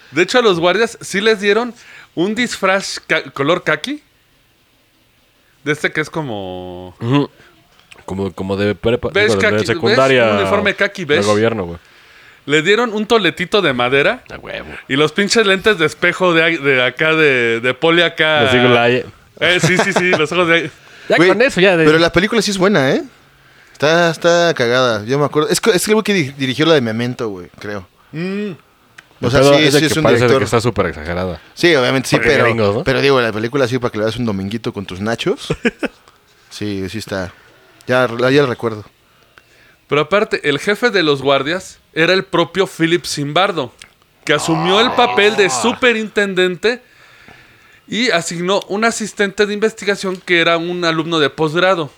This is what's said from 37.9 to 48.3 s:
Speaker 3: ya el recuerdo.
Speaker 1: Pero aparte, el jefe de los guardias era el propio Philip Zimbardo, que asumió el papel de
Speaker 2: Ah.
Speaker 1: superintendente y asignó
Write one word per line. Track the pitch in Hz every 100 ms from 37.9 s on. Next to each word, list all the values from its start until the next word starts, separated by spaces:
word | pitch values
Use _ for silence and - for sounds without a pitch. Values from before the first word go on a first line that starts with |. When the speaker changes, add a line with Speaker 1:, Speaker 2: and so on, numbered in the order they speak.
| 127 123 117
Speaker 3:
ya | 123 143
el | 139
recuerdo. | 113 117 107 - _ _ _ _ _ _ _ _ _ -
Speaker 1:
Pero | 143
aparte, | 151 196 214 - 156
el | 139
jefe | - 208 233
de | 196
los | 156 139
guardias | 131 139 135 185 - - _
era | 156 170
el | 185 -
propio | 175 170 185 185
Philip | - 165 175 -
Zimbardo, | - 143 151 202 165 120 - - _ _ _ -
que |
asumió | 147 165 160 170 196
el | 247
papel | 240 240 - 208 208
de | 190
Speaker 2:
Ah. |
Speaker 1:
superintendente | - 233 - 254 220 214 - 202 185 185 175 214 240 - _ - - - - - _ _ _ -
y | 196 247
asignó | 170 165